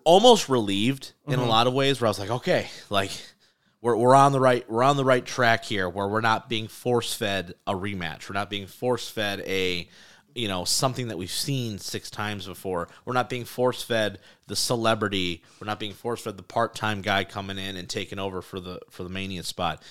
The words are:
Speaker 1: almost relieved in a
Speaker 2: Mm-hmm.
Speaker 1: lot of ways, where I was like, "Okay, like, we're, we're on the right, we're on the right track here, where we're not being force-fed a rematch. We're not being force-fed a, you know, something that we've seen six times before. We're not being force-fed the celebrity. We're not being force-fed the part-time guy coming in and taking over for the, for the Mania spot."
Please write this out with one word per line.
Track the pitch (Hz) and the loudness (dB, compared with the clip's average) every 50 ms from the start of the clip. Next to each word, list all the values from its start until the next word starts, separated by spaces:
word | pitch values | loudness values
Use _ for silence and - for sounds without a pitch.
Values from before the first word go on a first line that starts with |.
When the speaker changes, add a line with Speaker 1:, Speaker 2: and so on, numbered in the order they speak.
| - | 4
Speaker 1:
almost | 156 170 196 226 254 233 175 - - | 8 8 10 10 10 8 8 6 2
relieved | 131 120 107 101 98 101 107 127 139 135 - - - _ _ 143 | 2 2 2 2 2 2 2 0 0 -2 -6 -16 -20 _ _ -4
in | 143 | -2
a | 131 | 0
Speaker 2:
Mm-hmm. | 123 117 | 0 2
Speaker 1:
lot | 110 113 120 127 | 2 2 2 2
of | 127 | 2
ways, | 139 135 139 139 113 | 2 2 2 0 2
where | 117 110 | 0 0
I | |
was | 98 95 | 0 0
like, | 101 95 | -4 -4
"Okay, | 117 127 - 185 165 120 92 - - - - - | -6 -4 0 0 0 0 0 -4 -8 -16 -8 -2
like, | 101 98 98 98 - - - - - _ _ _ _ _ _ _ _ _ | 0 0 0 -2 -4 -10 -14 -16 -20 _ _ _ _ _ _ _ _ _
we're, | - 120 120 | -2 0 2
we're | 104 120 123 131 | 4 6 8 10
on | 139 139 139 139 | 10 8 8 6
the | 131 | 6
right, | 131 127 123 123 - - | 4 4 4 4 0 -2
we're | 110 113 127 | 0 2 4
on | 139 147 139 | 4 4 4
the | 135 | 4
right | 131 127 127 120 | 4 4 2 2
track | - - - 123 117 113 110 - | -2 -2 2 4 4 4 2 0
here, | - 113 98 92 90 | -2 -2 -2 -2 -2
where | 87 101 98 101 | -2 -2 -2 -2
we're | 104 110 | 0 0
not | 113 113 110 101 - 123 | 2 2 2 0 0 -4
being | 117 110 110 101 | -4 -4 -4 -6
force-fed | - - - 123 120 117 113 - - - 113 101 98 95 87 87 87 _ _ | -10 -8 -2 0 0 0 0 -2 -4 -4 -2 -2 -2 -2 -4 -6 -10 _ _
a | - 101 | -4 -4
rematch. | 90 95 104 101 92 87 80 69 58 - - | -4 -4 -6 -6 -6 -6 -8 -8 -10 -12 -8
We're | 98 | -6
not | 98 104 101 | -6 -4 -4
being | 104 101 98 95 | -6 -8 -8 -10
force-fed | - - 123 123 123 113 - - - 113 107 101 101 98 - - | -12 -6 -2 -2 -2 -2 -4 -6 -6 -4 -4 -2 -4 -4 -4 -2
a, | 95 95 92 92 90 87 82 - - - - - - - _ _ - | -2 0 0 0 -2 -4 -6 -10 -16 -20 -20 -20 -20 -20 _ _ -10
you | 131 113 101 | -6 -6 -4
know, | 95 90 87 | -4 -4 -4
something | - - - 143 131 120 131 123 117 | -2 -2 0 0 0 0 -2 -6 -6
that | 104 82 | -6 -8
we've | 95 92 | -8 -8
seen | - - - 143 139 131 120 113 104 90 | -6 -6 -4 -4 -4 -4 -4 -6 -8 -8
six | - - - 107 - - | -10 -10 -10 -10 -10 -10
times | - - 104 104 104 101 92 | -8 -6 -6 -6 -6 -8 -10
before. | 95 87 - - 98 92 85 87 - - - - | -12 -12 -10 -6 -4 -4 -4 -4 -6 -10 -12 -8
We're | - 127 | -4 -2
not | 127 117 - | -2 -2 -2
being | 131 123 113 | -4 -8 -8
force-fed | - - - 123 127 120 - - - 120 113 107 104 101 - - - - _ _ - | -8 -4 -2 0 0 0 -2 -4 -2 -2 0 0 -2 -4 -8 -14 -20 -20 _ _ -10
the | 101 - | -6 -4
celebrity. | - - 127 117 113 110 113 107 107 101 101 95 90 87 85 82 _ - - - | -2 -2 0 0 2 2 2 2 0 -2 -2 -2 -2 -2 -4 -8 _ -20 -20 -12
We're | - 107 | -8 -8
not | 104 104 | -8 -8
being | 107 104 95 | -8 -10 -12
force-fed | - - 120 117 - - 110 98 | -10 -10 -8 -8 -8 -8 -10 -12
the | 95 92 | -12 -14
part-time | - - 117 113 110 - - 110 107 107 98 | -6 -2 -2 -2 -2 -2 -4 -4 -2 -2 -2
guy | 92 104 98 98 98 | 0 0 2 2 0
coming | - - 104 98 98 98 98 | -2 -6 -10 -8 -8 -8 -8
in | 95 98 98 92 | -8 -8 -8 -10
and | 92 113 | -10 -8
taking | - 107 95 - 101 98 | -6 -8 -8 -8 -6 -6
over | 95 98 92 90 | -6 -6 -6 -8
for | 87 - - 95 | -10 -10 -10 -12
the, | 87 90 90 - - - | -10 -10 -12 -14 -16 -16
for | - - 92 | -14 -12 -12
the | 90 | -10
Mania | 92 95 95 95 95 87 80 | -8 -8 -8 -6 -8 -8 -8
spot." | - - - 90 82 78 - - - | -8 -6 -4 -2 -2 -4 -4 -10 -20